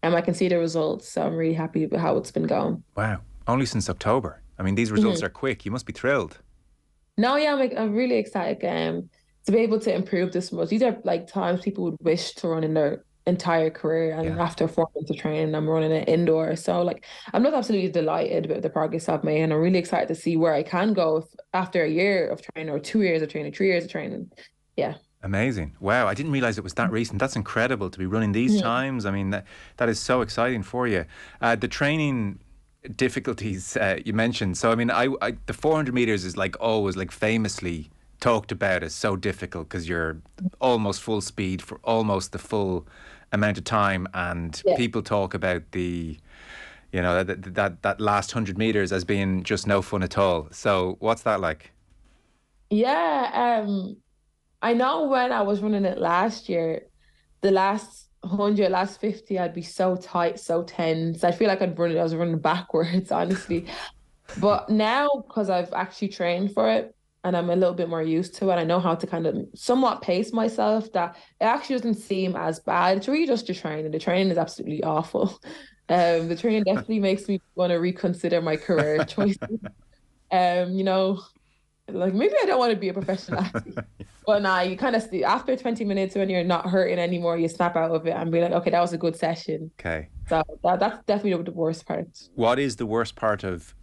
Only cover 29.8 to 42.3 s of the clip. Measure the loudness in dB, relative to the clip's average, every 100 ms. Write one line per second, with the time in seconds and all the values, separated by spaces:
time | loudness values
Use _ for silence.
29.8 | 0 0 0 0 0 0 0 -2 -4 -2
30.8 | 0 0 -2 -12 -20 -2 0 2 -2 0
31.8 | 0 2 0 0 -2 -6 -16 -20 _ _
32.8 | -14 -2 0 0 -6 -6 -6 -6 -6 -2
33.8 | 0 -2 -2 0 0 0 -2 0 2 2
34.8 | 2 2 0 0 -4 -4 -8 -2 0 2
35.8 | 2 2 2 0 -2 -4 -4 -2 0 0
36.8 | 0 -2 -8 -2 0 2 0 -4 -6 -6
37.8 | -10 -20 _ -2 2 2 0 -2 0 0
38.8 | -2 -4 -2 -2 -4 -6 -8 -10 -8 -8
39.8 | -4 -2 -2 -6 -14 -8 -8 0 2 2
40.8 | 0 -2 -4 -4 -4 -6 -4 -4 -8 -6
41.8 | 0 2 2 0 -2